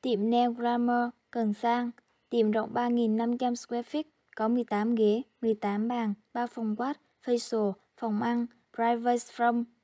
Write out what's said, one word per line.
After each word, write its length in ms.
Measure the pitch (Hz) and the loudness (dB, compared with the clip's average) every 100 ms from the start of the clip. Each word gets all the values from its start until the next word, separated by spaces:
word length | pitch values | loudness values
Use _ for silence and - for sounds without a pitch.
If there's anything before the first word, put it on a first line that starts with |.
Tiệm 280 | 262 220 214 | -2 0 2
nail 220 | 240 240 | 2 2
Glamour 580 | 240 240 240 240 240 240 - _ | 0 -2 0 2 0 0 -6 _
Cần 220 | 240 220 | -2 -2
Sang, 380 | 208 233 240 240 - _ _ _ | 0 0 0 -2 -8 _ _ _
tiệm 220 | 240 214 | 2 2
rộng 220 | 220 - | 2 0
ba 160 | - 240 | -2 0
nghìn 280 | 240 233 220 | 2 2 2
năm 200 | 233 247 | 0 0
trăm 180 | 247 240 | -2 -4
square 260 | - 240 | -6 -6
feet, 220 | 240 294 311 _ _ - | -4 -6 -6 _ _ -4
có 120 | 220 | 0
mười 160 | 247 | 0
tám 320 | 240 208 214 233 | 0 0 0 2
ghế, 260 | 214 214 262 _ | 4 2 -2 _
mười 140 | 226 214 | -2 -2
tám 320 | 208 202 226 | -2 -2 -2
bàn, 260 | 240 226 202 _ | -2 -2 -4 _
ba 140 | 240 240 | -6 -6
phòng 280 | - 220 214 | -4 -4 -2
quát, 180 | 247 294 _ _ - | -4 -6 _ _ -2
facial, 480 | 240 - 226 208 190 _ _ | -2 0 0 0 -2 _ _
phòng 240 | 226 208 | -4 -2
ăn, 240 | 233 240 233 _ _ - | 0 0 -2 _ _ -2
private 420 | 233 233 240 240 - - | 0 2 2 0 0 0
room. 260 | 240 240 240 _ | 2 2 -2 _